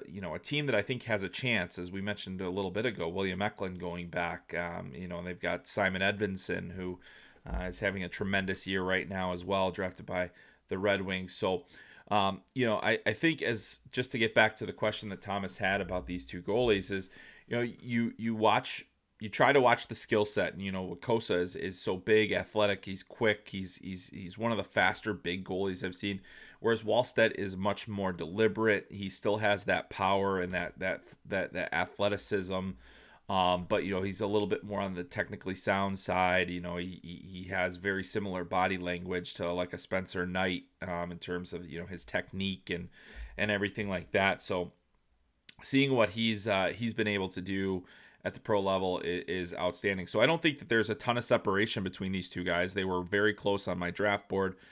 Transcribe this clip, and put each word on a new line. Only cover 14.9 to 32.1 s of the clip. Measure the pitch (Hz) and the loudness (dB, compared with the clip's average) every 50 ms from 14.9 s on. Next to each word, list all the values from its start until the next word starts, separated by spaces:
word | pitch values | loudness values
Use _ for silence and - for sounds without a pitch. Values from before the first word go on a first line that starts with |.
| 107 - - 107 | -2 -2 -6 -8
that | 95 85 | -10 -10
Thomas | - 101 98 101 98 90 - - | -8 -6 -4 -4 -4 -4 -6 -2
had | 104 95 98 101 | 0 2 2 2
about | 95 87 92 90 85 | 0 -2 -4 -4 -4
these | 87 87 90 - | -4 -6 -8 -8
two | - - 90 | -8 -10 -8
goalies | 85 95 101 120 127 117 104 98 90 - | -4 0 2 2 4 4 4 4 2 0
is, | 101 95 92 - - - - - - - - - | -4 -4 -4 -6 -12 -18 -20 -20 -20 -20 -10 -4
you | 117 120 | -2 -2
know, | |
you, | 120 120 - - - 123 120 117 117 113 - - | -2 -2 -4 -8 -6 -2 0 2 2 0 -2 -4
you | 110 113 113 | -4 -4 0
watch, | 110 107 107 104 127 127 - - - - _ _ _ _ _ _ - | 4 4 6 6 4 2 -2 -8 -10 -12 _ _ _ _ _ _ -12
you | 107 104 | -12 -6
try | - - 135 127 139 | 0 4 6 8 8
to | 143 | 8
watch | 127 120 120 - - - | 8 8 8 6 2 -4
the | 113 | -6
skill | - - - 117 107 104 | -6 -2 2 4 4 4
set, | - - 104 90 80 - | 4 2 0 0 0 0
and, | 87 | -4
you | 98 98 | -6 -4
know, | 95 95 92 87 87 - | -4 -4 -4 -6 -6 -6
Kosa | - - 117 113 110 - 98 | 0 2 2 2 2 2 2
is, | 87 87 90 90 | 2 2 0 -2
is | - - 95 92 - | -4 -6 -4 -4 -4
so | - 110 95 92 | -2 -2 -2 0
big, | 92 113 107 107 110 101 | 2 6 6 6 6 6
athletic, | 95 90 95 - - 107 104 101 98 95 - | 2 0 -2 0 2 4 4 4 4 0 -2
he's | 98 95 95 - | -8 -8 -10 -10
quick, | - - - 120 110 104 - - - | -10 -4 0 2 2 2 2 -2 -10
he's, | - 95 95 90 - - | -8 -8 -6 -6 -8 -10
he's, | - 95 95 90 - - | -8 -8 -8 -8 -8 -10
he's | - 92 95 85 92 - | -10 -12 -12 -12 -8 -4
one | 110 117 | -2 -2
of | 113 101 | 0 -2
the | 95 | -4
faster | - - 110 92 95 107 - - 110 101 | -2 2 4 4 4 2 0 -2 -4 -4
big | - - 85 92 95 92 | -4 -2 -4 -4 -4 -4
goalies | - 95 92 98 98 92 92 - | -4 -2 -2 0 -2 -2 -4 -4
I've | 92 87 | -6 -6
seen, | - - 101 98 98 - - - - - - - - | -4 -4 -4 -4 -4 -8 -14 -20 -20 -20 -20 -12 -2
whereas | - 113 117 107 110 | 0 2 2 2 2
Wallstedt | 107 107 117 127 - - - 113 110 - | 2 2 2 2 2 4 4 4 4 4
is | - 98 98 95 92 | 0 -4 -4 -4 -2
much | 98 101 101 - - 110 | 0 0 0 -2 -4 -6
more | 107 101 98 95 90 | -4 -2 -2 -2 -2
deliberate. | 85 82 78 90 104 110 110 95 107 110 113 104 95 - - | -2 -4 -4 0 4 4 4 4 4 4 4 4 4 2 -4
He | - 98 101 95 | -10 -8 -8 -8
still | - - - 110 101 107 | -6 -4 0 0 2 2
has | 110 104 104 95 - | 4 2 2 2 2
that | 98 92 82 - - | 0 0 0 0 -4
power | - - 98 95 98 98 98 98 98 92 | -4 0 2 4 4 4 4 2 2 0
and | 90 90 90 | 0 0 -2
that, | 90 87 - - - | -2 -4 -4 -6 -4
that, | 95 92 87 - - - - - - | -4 -4 -4 -4 -6 -14 -20 -20 -10
that, | - 101 95 85 - - | -4 -2 -2 -2 -2 -4
that | 90 85 - - | -4 -4 -2 0
athleticism, | 82 90 - - - 101 101 | 0 0 0 0 0 2 2